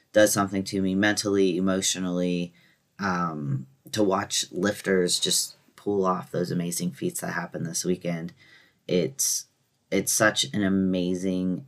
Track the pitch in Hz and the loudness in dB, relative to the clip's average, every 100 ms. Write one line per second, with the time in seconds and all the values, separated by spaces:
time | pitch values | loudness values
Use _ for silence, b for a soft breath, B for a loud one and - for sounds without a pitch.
0 | b 107 107 104 98 101 95 98 95 95 | b 6 6 4 0 -2 -2 -2 0 2
1 | 107 101 104 98 95 87 95 95 - 92 | 2 2 2 4 4 2 0 0 0 -2
2 | 90 90 90 87 87 b b b _ - | -2 0 0 -2 -4 b b b _ -6
3 | 101 90 85 76 71 65 - _ - 110 | -4 -2 -2 -4 -4 -4 -6 _ -8 0
4 | 101 95 104 - - 90 101 101 98 95 | 2 2 0 -4 -4 -2 -2 0 0 2
5 | 90 - 95 - - - _ - 104 101 | 2 0 0 0 -2 -10 _ -8 -2 0
6 | 92 90 - 85 87 87 87 85 87 - | 2 0 -4 -4 -2 -2 -4 -4 -6 -4
7 | 90 - 90 85 85 80 85 - 87 90 | -6 -4 -6 -6 -8 -8 -6 -4 -2 -2
8 | 85 82 87 - b b b b - 90 | -2 -6 -8 -14 b b b b -2 0
9 | 80 - - - - _ _ _ _ 98 | 0 -2 -2 -2 -8 _ _ _ _ -2
10 | - - 107 - - 104 95 95 95 92 | 0 2 4 2 -2 0 2 4 2 2
11 | 90 90 95 92 92 87 | 0 -2 -2 0 -2 -2